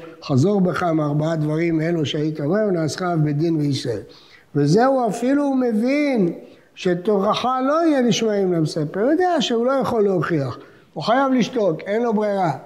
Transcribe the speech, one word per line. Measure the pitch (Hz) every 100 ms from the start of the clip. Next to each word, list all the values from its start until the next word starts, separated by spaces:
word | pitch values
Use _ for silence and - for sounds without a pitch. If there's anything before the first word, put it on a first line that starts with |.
| - -
"חזור | - 131 175 202
בך | 180 156
מארבעה | 180 160 147 147 156 160
דברים | 151 156 170 160
אלו | 160 170 143
שהיית | 160 156 156
אומר, | 147 202 214
ונעשך | 175 156 -
אב | 180 170
בית | 151 147
דין | 170 160
וישראל". | 147 131 127 104 - - - - _ 143
וזהו | 143 190 262 269 233
אפילו | 170 247 285
הוא | 285 269
מבין | 247 214 247 285 294 247 180 - - - _ -
שתוכחה | 185 175 196 202 202 190 240 262
לא | 262 311 330
יהיה | 285
נשמעים | 240 185 226 202 185
למספר, | 170 156 165 151 185
הוא | 240
יודע | 320 359 330
שהוא | 190 226 240
לא |
יכול | 269 214 226
להוכיח, | 202 180 143 165 131 - - - -
הוא | -
חייב | 156 247 269
לשתוק, | 254 190 240 196 160
אין | 190 214
לו | 240
ברירה, | 214 214 196 175 -